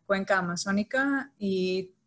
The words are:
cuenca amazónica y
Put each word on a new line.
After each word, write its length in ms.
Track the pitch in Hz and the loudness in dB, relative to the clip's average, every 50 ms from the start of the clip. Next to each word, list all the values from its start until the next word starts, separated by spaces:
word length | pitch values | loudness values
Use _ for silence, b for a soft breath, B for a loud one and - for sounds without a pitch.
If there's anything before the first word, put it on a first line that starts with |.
| _ | _
cuenca 320 | - 196 196 190 196 202 190 | -2 0 0 2 2 2 2
amazónica 920 | 180 175 175 170 - 196 196 202 208 - - 262 269 277 277 180 180 - _ - | 2 0 -2 -4 -2 0 0 0 0 0 0 0 0 2 0 -2 -2 -6 _ -6
y 540 | 208 196 190 185 185 185 185 190 185 - - _ _ | -4 -2 0 0 0 0 0 -2 -4 -6 -12 _ _